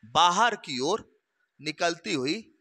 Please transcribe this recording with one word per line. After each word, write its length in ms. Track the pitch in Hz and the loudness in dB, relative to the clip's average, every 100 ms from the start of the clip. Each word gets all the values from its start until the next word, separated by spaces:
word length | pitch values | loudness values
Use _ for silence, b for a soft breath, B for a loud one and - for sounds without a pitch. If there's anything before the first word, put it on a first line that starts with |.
बाहर 500 | 110 143 175 180 233 | -2 2 4 4 2
की 240 | 214 - 131 | 0 -8 -4
ओर 400 | 139 208 - _ _ _ _ _ | -2 -2 -6 _ _ _ _ _
निकलती 540 | 143 151 175 165 220 | -12 -4 -4 -2 -6
हुई 260 | 160 127 196 220 _ | -4 -2 -6 -8 _